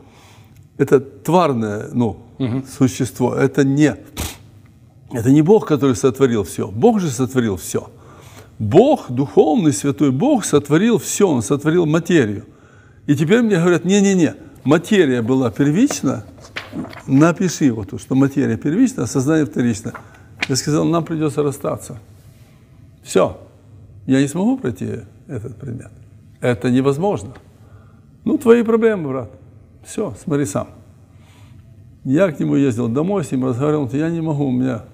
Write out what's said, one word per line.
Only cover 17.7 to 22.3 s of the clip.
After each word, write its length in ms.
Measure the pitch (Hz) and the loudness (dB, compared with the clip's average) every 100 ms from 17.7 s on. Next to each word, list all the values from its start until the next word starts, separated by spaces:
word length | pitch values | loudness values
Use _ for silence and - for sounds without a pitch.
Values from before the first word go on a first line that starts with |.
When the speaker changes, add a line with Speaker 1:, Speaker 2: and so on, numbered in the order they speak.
Speaker 1:
вот 200 | 113 - | 0 -8
тут, 100 | 113 | -12
что 140 | - | -2
материя 420 | 131 139 139 120 113 | 0 2 0 -2 -2
первична, 460 | 147 185 254 - | -2 2 0 0
а 40 | 120 | -4
сознание 380 | 143 131 160 | -2 0 0
вторично». 480 | 139 131 120 104 - - - - - - - | 0 0 -2 -2 -8 -14 -20 -20 -20 -12 -4
Я 80 | 131 | -4
сказал: 300 | 151 156 156 | 0 0 0
«Нам 180 | 165 | -2
придется 380 | 156 160 151 151 | -4 -4 -2 -2
расстаться. 560 | 143 139 - 120 - 123 - - - | -4 -4 -6 -8 -10 -18 -20 -20 -20